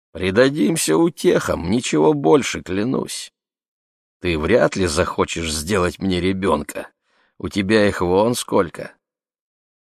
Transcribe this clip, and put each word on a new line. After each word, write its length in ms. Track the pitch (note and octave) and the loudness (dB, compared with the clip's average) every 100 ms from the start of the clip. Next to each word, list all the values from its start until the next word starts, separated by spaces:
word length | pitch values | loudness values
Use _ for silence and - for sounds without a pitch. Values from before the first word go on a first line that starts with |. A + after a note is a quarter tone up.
| _ | _
Предадимся 880 | E2 F#2 G2 C3+ D3 D3+ E3 - D#3+ | -6 0 4 4 4 0 0 0 2
утехам, 720 | E3+ - F3+ E3 - D#2+ E2 | 0 0 0 2 0 -2 -2
ничего 420 | A#2 - D#3 D3+ | -2 0 2 2
больше, 500 | D3+ D3+ D#3 A2 E2+ | 2 4 2 2 -6
клянусь. 720 | E2 F#2+ A#2 C3+ - - - _ _ _ _ _ _ _ _ _ | -6 -4 -2 -4 -6 -10 -14 _ _ _ _ _ _ _ _ _
Ты 180 | F2+ D#2+ | -4 -2
вряд 380 | D#2+ A#2+ - G2+ | 2 2 2 0
ли 100 | F2+ | 0
захочешь 640 | D2+ F2 - F#2 E2 D#2+ | 0 0 -2 -4 -4 -6
сделать 480 | D#2 D#2 G2+ F2 - | -6 -2 0 0 -2
мне 220 | F#2+ F2+ | -2 0
ребенка. 680 | F#2 F#2+ F#2+ D2+ C#2+ - - _ _ _ _ - | 0 0 0 -2 -4 -12 -14 _ _ _ _ -12
У 100 | F2 | -6
тебя 400 | G2+ F#2+ A2 G#2 | -2 2 4 2
их 140 | - | 0
вон 320 | F2 F#2 A2+ | 2 2 2
сколько». 640 | B2 - A2 E2+ - - - _ _ _ _ _ _ _ _ _ | 0 -2 -2 -2 -6 -16 -18 _ _ _ _ _ _ _ _ _